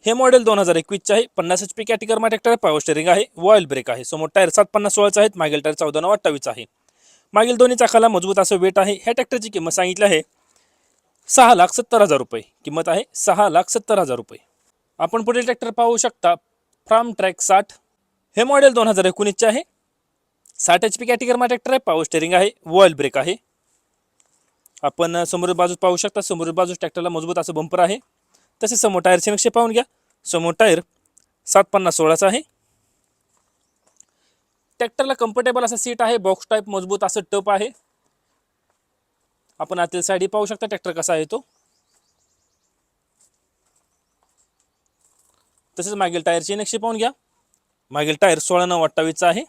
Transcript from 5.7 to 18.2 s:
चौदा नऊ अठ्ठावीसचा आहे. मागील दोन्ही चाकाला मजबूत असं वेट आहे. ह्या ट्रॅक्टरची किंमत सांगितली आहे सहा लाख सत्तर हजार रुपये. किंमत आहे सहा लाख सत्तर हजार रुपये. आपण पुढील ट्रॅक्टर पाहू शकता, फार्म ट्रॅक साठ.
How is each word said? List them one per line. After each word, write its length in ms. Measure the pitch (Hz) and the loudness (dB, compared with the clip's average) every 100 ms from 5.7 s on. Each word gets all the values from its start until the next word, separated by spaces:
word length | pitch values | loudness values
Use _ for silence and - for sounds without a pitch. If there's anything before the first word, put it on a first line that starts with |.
| 151 | -4
चौदा 240 | 156 147 | -4 -2
नऊ 100 | 175 | 0
अठ्ठावीसचा 420 | 208 - 147 131 | 0 0 -4 -8
आहे. 140 | 117 110 _ _ _ _ _ _ | -12 -16 _ _ _ _ _ _
मागील 220 | 208 240 240 | 0 0 4
दोन्ही 220 | 247 247 | 4 4
चाकाला 300 | 233 226 226 | 2 4 4
मजबूत 320 | 196 185 196 | 2 -2 0
असं 160 | 185 196 | 0 0
वेट 240 | 185 190 | 0 2
आहे. 140 | 190 | 0
ह्या 200 | 202 - | -2 -4
ट्रॅक्टरची 360 | 233 254 247 220 | -4 -4 -6 -6
किंमत 220 | 202 165 | -8 -6
सांगितली 340 | 165 185 185 202 | -2 -4 0 2
आहे 160 | 160 156 _ _ _ _ _ _ _ _ _ - | 0 -4 _ _ _ _ _ _ _ _ _ -2
सहा 280 | - 240 226 | 6 6 6
लाख 120 | 180 | 4
सत्तर 340 | - 233 233 | 0 -2 2
हजार 160 | 202 143 | 4 2
रुपये. 240 | 123 113 - _ - | -2 -10 -12 _ -10
किंमत 180 | 151 165 | -6 -2
आहे 160 | 175 - | -2 -4
सहा 360 | - - 180 208 | -4 0 2 4
लाख 140 | 165 185 | 2 0
सत्तर 300 | 226 - 208 | -6 -2 -2
हजार 160 | 160 123 | 0 -6
रुपये. 240 | 107 - _ _ _ _ _ _ | -8 -20 _ _ _ _ _ _
आपण 240 | 165 233 | -4 -4
पुढील 200 | 220 240 | -2 -2
ट्रॅक्टर 280 | 240 240 233 | -2 -6 -6
पाहू 260 | 220 233 233 | -2 0 0
शकता, 380 | 233 _ 175 170 _ _ _ _ _ | -2 _ 0 0 _ _ _ _ _
फार्म 220 | 220 240 | 0 0
ट्रॅक 300 | 202 190 180 | -2 -4 -2
साठ. 240 | - 196 202 - _ _ _ _ | 2 2 2 -12 _ _ _ _